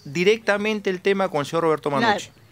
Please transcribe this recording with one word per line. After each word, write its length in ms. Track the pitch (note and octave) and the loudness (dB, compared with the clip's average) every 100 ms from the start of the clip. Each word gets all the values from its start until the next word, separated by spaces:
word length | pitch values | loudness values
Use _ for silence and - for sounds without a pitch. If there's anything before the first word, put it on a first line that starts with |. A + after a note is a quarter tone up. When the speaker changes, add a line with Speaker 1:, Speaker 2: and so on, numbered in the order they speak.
Speaker 1:
directamente 840 | - C#3 F3+ A3 A3 G3+ G#3 G#3+ G3 | -8 0 2 2 0 -2 -2 -2 -4
el 120 | F#3 | -2
tema 280 | G3 G3 F#3 | 0 0 0
con 100 | D#3 | -2
el 60 | C#3 | -2
señor 180 | E3 | 0
Roberto 260 | E3 D3+ D3+ | 2 0 0
Speaker 2:
Claro. 160 | C#3 A3+ | 0 2
Speaker 1:
Manucci. 240 | G#3 - - - | 0 -4 -18 -20